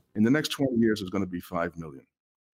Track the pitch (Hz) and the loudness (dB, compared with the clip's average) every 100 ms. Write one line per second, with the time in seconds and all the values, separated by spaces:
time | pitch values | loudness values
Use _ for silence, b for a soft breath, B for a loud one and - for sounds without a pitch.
0 | _ 107 110 147 156 - 135 117 113 104 | _ 2 4 4 0 -2 0 2 2 2
1 | 92 98 92 87 - 87 85 82 80 67 | -2 -4 -4 -6 -6 -4 -4 -6 -12 -14
2 | - _ _ _ _ | -20 _ _ _ _